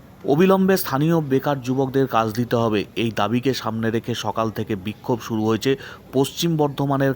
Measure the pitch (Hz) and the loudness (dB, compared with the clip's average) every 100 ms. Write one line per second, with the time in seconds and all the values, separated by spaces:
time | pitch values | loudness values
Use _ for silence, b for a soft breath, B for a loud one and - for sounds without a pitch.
0 | - - - 143 185 190 190 185 - 131 | -20 -10 0 4 6 6 4 2 0 0
1 | 156 165 147 135 147 143 123 131 135 135 | 2 2 2 0 0 -2 -2 0 0 0
2 | 135 113 113 107 120 120 117 107 90 - | 2 2 0 -2 0 2 2 0 -2 -4
3 | 113 104 101 120 131 123 110 113 113 113 | -2 0 0 0 0 -2 -4 -2 -2 -2
4 | 117 113 107 110 113 110 107 104 98 104 | -4 -4 -4 -2 -4 -4 -4 -4 -6 -8
5 | - 117 - 110 107 110 135 135 B B | -4 -4 -2 -2 0 0 0 -2 B B
6 | - 127 139 - 170 156 147 131 143 139 | -4 0 0 0 -2 2 0 0 -2 0
7 | 135 | 0